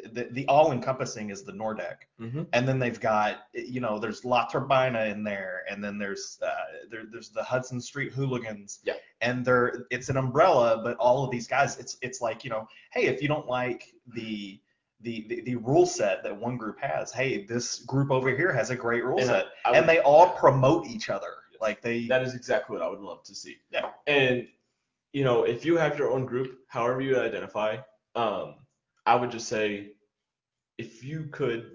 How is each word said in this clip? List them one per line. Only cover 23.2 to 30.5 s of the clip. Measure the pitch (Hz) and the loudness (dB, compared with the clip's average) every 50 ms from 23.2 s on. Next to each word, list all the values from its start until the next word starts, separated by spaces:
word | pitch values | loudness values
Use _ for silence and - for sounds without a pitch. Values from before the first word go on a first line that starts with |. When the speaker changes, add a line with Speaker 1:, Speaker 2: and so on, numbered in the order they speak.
| - | -16
Speaker 2:
to | - 98 | -18 -18
see. | - - 90 - - _ _ | -16 -16 -16 -18 -18 _ _
Speaker 1:
Yeah. | - - - - - - - | -6 -6 -6 -6 -8 -8 -2
Speaker 2:
And, | 147 147 143 131 127 127 123 110 - _ _ _ _ _ _ _ _ _ _ _ _ | 2 4 4 4 4 2 0 -2 -8 _ _ _ _ _ _ _ _ _ _ _ _
you | - 139 135 | -4 0 2
know, | 131 120 117 104 | 2 4 4 2
if | 101 123 120 - | 2 0 -2 0
you | 156 170 | 2 2
have | 165 160 147 - 143 | 2 2 0 0 0
your | 135 113 | -2 0
own | 123 135 127 117 | 0 -2 -2 -2
group, | 117 127 135 131 - - _ _ | -4 -4 -4 -6 -8 -16 _ _
however | - 127 117 120 127 131 | -6 -2 0 0 0 0
you | 135 135 127 123 | 0 0 0 0
identify, | 117 113 104 92 92 95 - 110 107 107 110 123 - - _ _ _ _ - | 0 -2 -4 -6 -8 -6 -4 -2 -2 -2 -2 -4 -8 -16 _ _ _ _ -6
um, | 117 117 107 98 92 78 76 73 - _ _ _ _ _ _ _ _ - - | -2 -2 -2 -2 -4 -6 -8 -12 -18 _ _ _ _ _ _ _ _ 0 2
I | 120 | 2
would | 123 123 120 | 4 2 0
just | 117 113 113 - | -4 -6 -8 -4
say, | 120 110 107 104 104 101 101 101 - _ _ _ _ _ _ _ _ _ _ _ | -2 0 0 0 -2 -4 -10 -14 -18 _ _ _ _ _ _ _ _ _ _ _